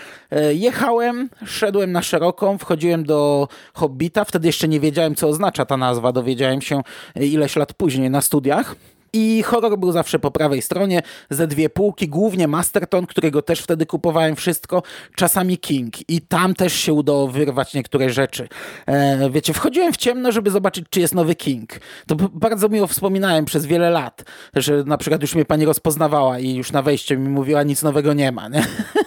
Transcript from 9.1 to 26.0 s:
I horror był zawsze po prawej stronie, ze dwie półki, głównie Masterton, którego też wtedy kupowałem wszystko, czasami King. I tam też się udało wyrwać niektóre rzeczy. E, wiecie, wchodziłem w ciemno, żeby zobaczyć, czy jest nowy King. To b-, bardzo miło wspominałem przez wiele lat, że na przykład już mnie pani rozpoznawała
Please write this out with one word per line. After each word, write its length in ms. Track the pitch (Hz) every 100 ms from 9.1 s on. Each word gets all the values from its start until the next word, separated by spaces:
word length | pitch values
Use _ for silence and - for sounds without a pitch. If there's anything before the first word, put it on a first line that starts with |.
I 300 | 220 220 220
horror 360 | - 240 226 208
był 120 | 180
zawsze 280 | 170 - -
po 120 | 143
prawej 300 | - 151 131
stronie, 400 | - 185 196 175 - - -
ze 180 | 143 160
dwie 220 | 147 156
półki, 380 | - 202 - 165
głównie 400 | 151 214 185 156
Masterton, 600 | 156 175 202 180 180 180
którego 340 | - 160 143
też 200 | - 165
wtedy 240 | - 165 160
kupowałem 500 | 170 170 160 160 151
wszystko, 480 | 180 160 - 180 - - - -
czasami 420 | 175 190 185 180
King. 520 | - 139 117 - -
I 120 | 165
tam 320 | - 165 185
też 200 | 180 180
się 200 | - -
udało 340 | 151 143 143 139
wyrwać 460 | 131 143 131 123
niektóre 360 | 139 - 139 131
rzeczy. 380 | 120 135 - 120 - - - -
E, 440 | 139 143 135 135
wiecie, 240 | 143 160
wchodziłem 400 | 156 311 285 339
w 40 | -
ciemno, 340 | 240 247 247
żeby 200 | 226 202
zobaczyć, 340 | 190 190 - 160
czy 100 | 185
jest 160 | 170 180
nowy 200 | 160 165
King. 440 | 139 123 113 - - - -
To 80 | 156
b-, 140 | 196
bardzo 360 | 156 226 214 208
miło 180 | 214 190
wspominałem 580 | - 196 190 190 160 147
przez 200 | 151 139
wiele 240 | 170 170
lat, 340 | 165 127 - - - -
że 300 | 139 131 147
na 140 | 139 147
przykład 240 | 139 151
już 140 | 143 165
mnie 100 | 147
pani 200 | 156 156
rozpoznawała 720 | 147 160 151